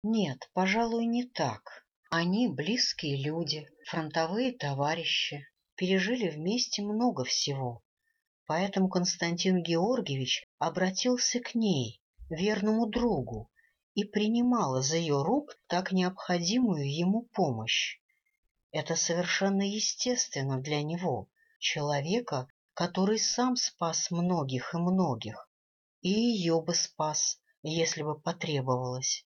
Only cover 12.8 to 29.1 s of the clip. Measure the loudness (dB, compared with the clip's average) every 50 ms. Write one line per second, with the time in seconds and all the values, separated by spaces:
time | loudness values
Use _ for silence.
12.8 | 2 0 0 0 2 2 2 0 -2 -4 -6 -8 -10 -12 _ _ _ _ _ _
13.8 | _ _ _ -4 -4 0 0 0 2 2 2 4 4 4 4 2 2 2 2 0
14.8 | 0 2 0 0 2 2 2 2 2 2 2 0 0 -4 -16 _ _ _ -2 -2
15.8 | 0 2 2 2 2 2 0 -4 -4 -2 0 0 2 2 2 2 2 2 2 0
16.8 | 0 -2 0 0 2 2 2 0 -2 -6 _ 0 0 0 0 -2 -2 -2 0 0
17.8 | 0 -4 -6 -12 _ _ _ _ _ _ _ _ _ _ _ _ _ _ -6 -6
18.8 | -2 -2 -2 -2 0 0 0 0 0 0 0 2 2 2 2 2 0 0 -2 -2
19.8 | -2 -2 -2 -2 -2 -2 0 0 -2 -4 -2 -4 -2 -2 -2 -2 -2 -2 -2 -2
20.8 | -2 -2 -4 -2 -2 -2 -2 -2 -6 _ _ _ _ _ _ _ -4 -4 -2 -2
21.8 | -2 0 0 0 0 0 -2 -2 -2 -2 -4 -4 -4 -6 _ _ _ _ _ -4
22.8 | -4 -2 0 2 2 2 2 2 0 -2 0 0 2 0 2 0 -2 -4 -4 _
23.8 | -4 -2 -2 -2 -2 -2 0 0 2 2 2 2 0 0 -2 -4 -4 -4 -4 0
24.8 | 0 2 4 4 2 2 0 -2 -4 -10 -12 -12 -16 _ _ _ _ _ _ _
25.8 | _ _ _ _ -2 0 2 4 4 2 2 2 2 4 4 2 2 2 0 0
26.8 | 0 -2 _ -2 -2 -2 0 0 -2 -2 -4 _ _ _ _ _ -6 -4 0 0
27.8 | 2 0 0 -2 -2 -4 -4 -4 _ -6 -4 -4 -4 -2 -2 0 2 2 0 0
28.8 | 0 -2 -4 -2 -2 -2